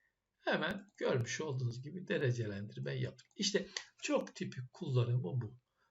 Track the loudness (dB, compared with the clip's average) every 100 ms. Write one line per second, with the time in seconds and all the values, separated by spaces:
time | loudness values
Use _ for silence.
0 | _ _ _ _ 0 2 2 -2 -10 -2
1 | 2 4 2 -2 -2 0 -2 -2 -8 -8
2 | 0 2 4 2 0 -4 -6 -6 -4 -2
3 | -4 -6 -14 -2 0 2 0 -6 -8 -8
4 | 0 0 0 -6 -6 -6 -10 -8 0 2
5 | 4 2 0 -2 -2 -8 _ _ _